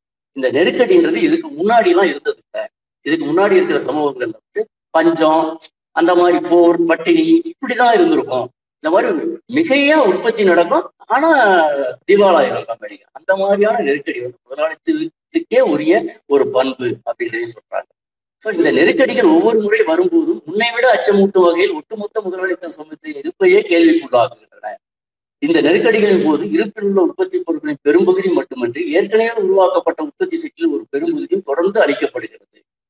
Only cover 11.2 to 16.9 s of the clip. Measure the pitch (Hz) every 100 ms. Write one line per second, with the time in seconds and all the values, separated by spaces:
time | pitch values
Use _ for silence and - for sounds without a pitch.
11.2 | 320 294 214 180 156 143 127 - - 202
12.2 | 196 165 110 92 - - 104 101 _ -
13.2 | - 190 196 202 214 - 143 143 - 123
14.2 | 123 - - 139 160 156 - 156 - _
15.2 | _ - - 440 262 147 156 202 - -
16.2 | - 139 127 127 131 131 123